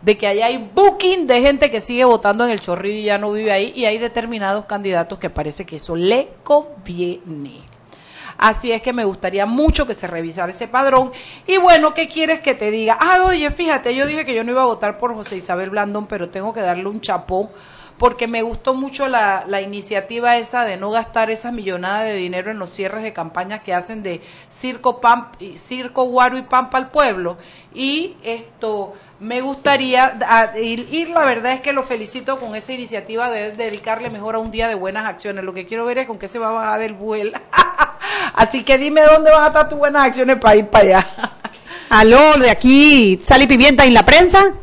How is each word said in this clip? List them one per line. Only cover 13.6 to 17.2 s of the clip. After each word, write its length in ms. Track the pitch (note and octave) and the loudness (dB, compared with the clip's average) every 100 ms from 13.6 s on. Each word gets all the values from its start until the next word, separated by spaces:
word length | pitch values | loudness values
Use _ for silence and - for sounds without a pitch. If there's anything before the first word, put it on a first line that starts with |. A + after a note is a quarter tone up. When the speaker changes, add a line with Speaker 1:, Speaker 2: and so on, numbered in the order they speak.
| E4+ C#4 B3 | -2 -2 -2
Speaker 1:
yo 140 | B3+ C#4+ | -2 -2
dije 180 | D4+ C#4 | -4 -4
que 80 | |
yo 120 | A#3 A#3 | -4 -2
no 60 | |
iba 100 | B3+ | 0
a 60 | C4 | 0
votar 300 | A3 G#3 G#3 | 0 -6 -4
por 160 | A#3+ | -8
José 220 | A3+ G3+ F#3+ | -8 -12 -12
Isabel 340 | F3+ F3+ F#3+ | -8 -6 -6
Blandón, 380 | G#3 G#3 G#3 G#3+ | -6 -4 -6 -8
pero 220 | G#3 F3 | -10 -8
tengo 240 | F#3+ G3+ | -10 -10
que 80 | A3 | -6
darle 260 | F#3+ F3 F#3+ | -4 -4 -6
un 140 | G#3 | -10
chapó 500 | - F#3 | -6 -6